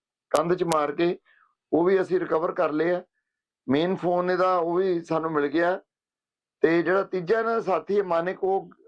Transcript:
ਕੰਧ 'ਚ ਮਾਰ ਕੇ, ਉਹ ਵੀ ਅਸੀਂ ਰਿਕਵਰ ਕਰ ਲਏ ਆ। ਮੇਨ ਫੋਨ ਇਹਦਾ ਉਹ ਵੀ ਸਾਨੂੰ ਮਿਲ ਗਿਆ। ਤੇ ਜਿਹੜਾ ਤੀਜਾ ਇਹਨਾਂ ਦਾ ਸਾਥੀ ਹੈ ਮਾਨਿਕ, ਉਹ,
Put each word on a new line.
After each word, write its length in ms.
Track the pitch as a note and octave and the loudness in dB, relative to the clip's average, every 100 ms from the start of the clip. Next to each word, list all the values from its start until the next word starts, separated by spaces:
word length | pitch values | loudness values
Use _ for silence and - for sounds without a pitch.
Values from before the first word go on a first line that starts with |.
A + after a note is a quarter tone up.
| _ _ - | _ _ -2
ਕੰਧ 240 | D3 E3+ | 0 2
'ਚ 100 | F3+ | 0
ਮਾਰ 280 | E3 D#3 D3 | 0 0 0
ਕੇ, 260 | D3 F3 F#3 _ _ _ _ _ | 0 0 -2 _ _ _ _ _
ਉਹ 120 | D3+ | 2
ਵੀ 160 | F3 F#3+ | 4 2
ਅਸੀਂ 200 | E3+ F3+ | 2 -2
ਰਿਕਵਰ 320 | E3 D#3+ F3+ | 0 0 0
ਕਰ 200 | F3+ D#3+ | 0 0
ਲਏ 220 | D3+ E3 | 0 0
ਆ। 80 | F3+ - _ _ _ _ _ - | -2 -6 _ _ _ _ _ -2
ਮੇਨ 280 | C#3 F3 F#3+ | 0 0 0
ਫੋਨ 340 | F3 F3+ F3+ | 0 0 2
ਇਹਦਾ 260 | F3+ F#3 F3+ | 2 2 2
ਉਹ 180 | E3 | 0
ਵੀ 300 | F3 F#3+ E3+ | 0 0 -2
ਸਾਨੂੰ 260 | E3 D#3+ D#3+ | -2 -2 -2
ਮਿਲ 160 | D3+ C#3+ | 0 0
ਗਿਆ। 320 | D3+ F3 F#3+ - _ _ _ _ _ _ _ | 2 0 0 -6 _ _ _ _ _ _ _
ਤੇ 220 | D#3 E3+ | -2 0
ਜਿਹੜਾ 200 | D#3+ F#3+ | 0 -2
ਤੀਜਾ 360 | F#3 F#3 E3+ A3+ | -2 -6 -2 -2
ਇਹਨਾਂ 140 | A3+ | -2
ਦਾ 80 | A3+ | -4
ਸਾਥੀ 380 | G3 E3+ D#3+ G3+ | -2 -4 -2 -2
ਹੈ 40 | |
ਮਾਨਿਕ, 420 | F#3 E3 E3+ F#3+ | 0 -2 -2 -4
ਉਹ, 260 | F#3 F#3+ F3 - | -2 -2 -4 -16